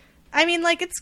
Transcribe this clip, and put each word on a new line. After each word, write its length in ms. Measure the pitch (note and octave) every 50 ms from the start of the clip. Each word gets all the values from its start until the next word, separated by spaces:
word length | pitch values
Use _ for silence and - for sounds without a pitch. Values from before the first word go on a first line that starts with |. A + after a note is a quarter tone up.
| - _ _ _ _ -
I 120 | - D4 D#4+
mean, 180 | E4+ F4 E4+
like, 200 | E4 E4+ E4+ -
it's, 140 | F4+ F4 - -